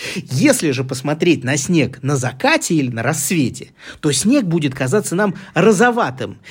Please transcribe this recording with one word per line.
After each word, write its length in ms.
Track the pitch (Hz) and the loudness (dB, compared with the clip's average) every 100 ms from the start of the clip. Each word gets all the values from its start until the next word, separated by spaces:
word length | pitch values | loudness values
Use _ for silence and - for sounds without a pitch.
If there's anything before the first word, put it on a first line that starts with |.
| - - | -10 -10
Если 540 | - 127 262 262 160 | -4 2 2 2 0
же 140 | 127 | -2
посмотреть 600 | 131 131 143 156 175 139 | -4 -4 -4 0 2 2
на 140 | 127 147 | 0 -2
снег 460 | - 170 131 - | 0 0 0 -2
на 140 | 131 143 | -4 -2
закате 580 | 120 - 262 320 - 160 | -2 -2 0 0 0 0
или 160 | 131 | 0
на 100 | 113 | -2
рассвете, 680 | 117 160 - 180 123 - - _ - - | -2 -2 -2 0 0 -4 -14 _ -20 -6
то 120 | 151 | -2
снег 320 | 135 202 285 | 0 2 2
будет 320 | 196 165 143 131 | 2 0 0 -2
казаться 400 | 131 208 208 175 | 0 0 0 0
нам 180 | 208 - - - | -2 -2 -4 2
розоватым 840 | 190 196 247 240 170 127 104 - - | 4 6 4 2 -2 -4 -10 -10 -12